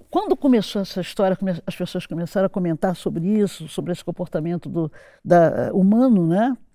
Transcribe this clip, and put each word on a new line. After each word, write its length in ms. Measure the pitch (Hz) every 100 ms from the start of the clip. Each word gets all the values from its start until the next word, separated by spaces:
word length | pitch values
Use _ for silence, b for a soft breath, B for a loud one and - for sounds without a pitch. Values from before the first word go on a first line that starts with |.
| -
quando 260 | 359 403 -
começou 460 | 285 240 - 208
essa 180 | 190 185
história, 360 | 170 - 190 180
come-, 260 | 190 165
as 120 | - -
pessoas 300 | 180 180 -
começaram 400 | 170 170 202 190
a 40 |
comentar 440 | 208 175 156 185 175
sobre 280 | - 190 180
isso, 420 | 214 202 - 160
sobre 240 | - 156
esse 120 | 170
comportamento 640 | - 170 175 165 160 170 143
do, 240 | 170 160 B B B
da, 480 | - 175 160 - -
humano, 540 | 202 190 226 262 202 165
né? 300 | 185 247 247 -